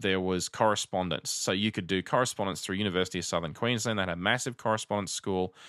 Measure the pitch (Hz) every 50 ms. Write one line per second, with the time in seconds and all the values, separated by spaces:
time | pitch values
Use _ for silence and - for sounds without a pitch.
0 | 104 98 95 95 92 92 92 90 85 - - - 117 107 104 - - - - 92
1 | 92 87 78 - - - - - - - 95 98 104 110 - 107 90 82 95 95
2 | 87 - - 127 127 - - - 101 95 80 - - - 95 95 107 101 87 92
3 | 92 - - 90 82 - 90 85 82 80 78 - 113 117 123 113 117 120 110 101
4 | 95 90 85 87 90 104 120 123 - 135 117 - - 113 110 107 - - 104 104
5 | 98 87 - - - 104 95 92 92 92 - - -